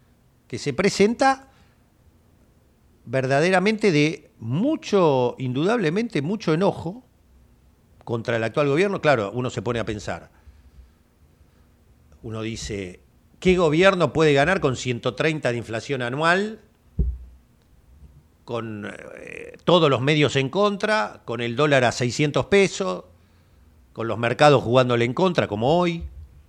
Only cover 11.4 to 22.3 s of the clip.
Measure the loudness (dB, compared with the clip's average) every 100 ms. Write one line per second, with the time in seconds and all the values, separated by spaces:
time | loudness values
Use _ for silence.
11.4 | _ _ _ _ _ _ _ _ -12 -8
12.4 | -8 -8 -8 -8 -8 -14 _ _ _ _
13.4 | 2 4 2 4 4 4 0 2 4 4
14.4 | 2 0 -2 -2 -4 -4 -4 -2 -4 -2
15.4 | -4 -4 -6 -10 -6 -6 -6 -2 0 0
16.4 | -2 -8 _ _ _ -4 -4 -4 -18 -20
17.4 | _ _ _ _ _ -20 -20 -20 _ _
18.4 | -10 -8 -8 -10 -12 -14 -18 -18 -18 -16
19.4 | -18 -6 2 4 4 2 2 2 2 2
20.4 | -2 0 0 0 -2 -2 -4 -10 -10 -6
21.4 | -4 0 4 4 4 0 -4 -2 -2